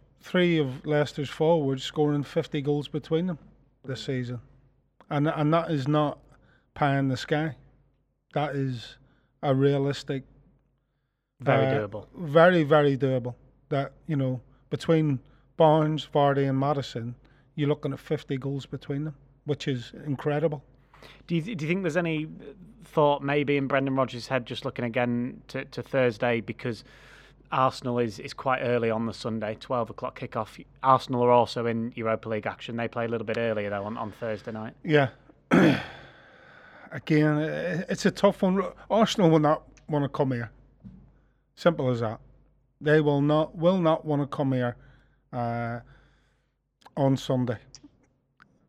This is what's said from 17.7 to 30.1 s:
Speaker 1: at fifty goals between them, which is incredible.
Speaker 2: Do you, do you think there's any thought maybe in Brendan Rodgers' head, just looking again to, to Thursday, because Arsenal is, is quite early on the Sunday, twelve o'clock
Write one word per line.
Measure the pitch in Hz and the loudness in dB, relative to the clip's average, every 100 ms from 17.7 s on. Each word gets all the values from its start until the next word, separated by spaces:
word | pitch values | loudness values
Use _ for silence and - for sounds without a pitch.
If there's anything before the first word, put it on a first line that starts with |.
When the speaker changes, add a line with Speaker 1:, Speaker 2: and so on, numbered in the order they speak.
| 147 143 | -2 -4
Speaker 1:
at | 139 | -8
fifty | - 151 - 139 | -6 -6 -4 -6
goals | 139 139 - | -6 -8 -8
between | 139 - 143 | -12 -8 -6
them, | 156 - - _ - | -6 -10 -20 _ -6
which | 143 - | -4 -4
is | 127 113 - - | -6 -8 -12 -8
incredible. | 131 147 147 160 147 - _ _ - - - - | -4 -2 0 0 -2 -10 _ _ -20 -20 -20 -4
Speaker 2:
Do | 170 | -4
you, | 165 | -2
do | 202 | -4
you | 151 | -2
think | 185 | -2
there's | 180 156 | -2 -2
any | 170 156 156 165 - - - - | -2 -2 -6 -12 -18 -20 -20 -20
thought | - - 147 143 | -4 2 4 2
maybe | 139 147 143 143 | 0 0 2 0
in | 135 | 2
Brendan | 135 135 135 | 0 0 0
Rodgers' | 127 120 - | -2 -4 -4
head, | 131 120 | -4 -4
just | 117 | -8
looking | 135 - | -8 -4
again | 120 117 120 120 123 - - | -4 0 0 0 -4 -8 -12
to, | 131 143 | -12 -10
to | - | -12
Thursday, | 120 135 127 107 123 117 | -4 0 0 0 0 -2
because | 104 110 123 107 - - - - - _ _ | -4 -8 -8 -8 -12 -20 -20 -20 -20 _ _
Arsenal | 147 131 - 127 120 | 0 0 0 -4 -2
is, | 120 98 | -2 -4
is | 139 | -12
quite | - 139 127 | -8 -2 -2
early | 123 123 113 | 0 0 0
on | 110 113 | -2 -4
the | |
Sunday, | - 120 110 107 110 | -6 -8 -6 -6 -8
twelve | - 120 113 | -4 -4 -4
o'clock | - 123 | -6 -10